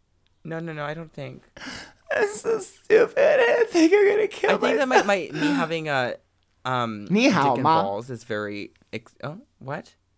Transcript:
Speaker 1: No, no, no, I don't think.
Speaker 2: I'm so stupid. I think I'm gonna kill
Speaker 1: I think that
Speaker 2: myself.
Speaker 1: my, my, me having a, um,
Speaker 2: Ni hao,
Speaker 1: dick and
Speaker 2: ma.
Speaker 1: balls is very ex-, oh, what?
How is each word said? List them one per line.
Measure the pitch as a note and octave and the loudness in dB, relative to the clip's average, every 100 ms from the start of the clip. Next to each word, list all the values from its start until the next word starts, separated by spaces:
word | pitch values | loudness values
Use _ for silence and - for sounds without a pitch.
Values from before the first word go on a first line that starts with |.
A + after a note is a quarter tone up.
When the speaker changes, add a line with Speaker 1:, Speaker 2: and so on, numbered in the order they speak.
| _ _ _ _ | _ _ _ _
Speaker 1:
No, | D3+ E3 | -12 -10
no, | E3 | -10
no, | D3+ | -10
I | D3 | -10
don't | D#3+ D#3+ | -10 -14
think. | - C3 B2+ _ - - - - _ _ | -14 -14 -16 _ -18 -16 -16 -18 _ _
Speaker 2:
I'm | C#5 G#4 | -2 -2
so | G#4 - A4 | -2 -4 -4
stupid. | F4+ - - A4 - - | -4 -12 2 4 4 4
I | - C5+ A#4 A#4+ A4 | 4 4 4 2 2
think | E4+ D#4+ | 4 6
I'm | G4+ G4+ | 6 4
gonna | G#4 G#4 | 2 -2
kill | - - F#3+ | -2 0 2
Speaker 1:
I | |
think | B3 - | 2 0
that | C4 | 2
Speaker 2:
myself. | C4 - | 2 2
Speaker 1:
my, | G3+ D3 | 0 -2
my, | D#3 | -2
me | D4 | 0
having | C#4+ D#3+ D#3+ D#3 | 0 -2 -4 -4
a, | C3+ B2 - _ _ _ _ | -2 -2 -6 _ _ _ _
um, | B2+ B2+ A#2 G#2 G#2 | -6 -2 -4 -6 -2
Speaker 2:
Ni | G3+ C4 | 2 2
hao, | F3+ C#3 | 2 2
Speaker 1:
dick | B2+ | 2
and | |
Speaker 2:
ma. | C#3+ D#3+ | 2 2
Speaker 1:
balls | - G2+ B2+ | 0 -6 -8
is | A#2 | -14
very | - G#2+ G#2 G#2 F#2+ _ _ | -8 -6 -6 -8 -14 _ _
ex-, | A2+ - _ | -16 -16 _
oh, | C#3 F#3 D4 _ | -14 -14 -20 _
what? | C3 D#3 - _ _ | -14 -14 -14 _ _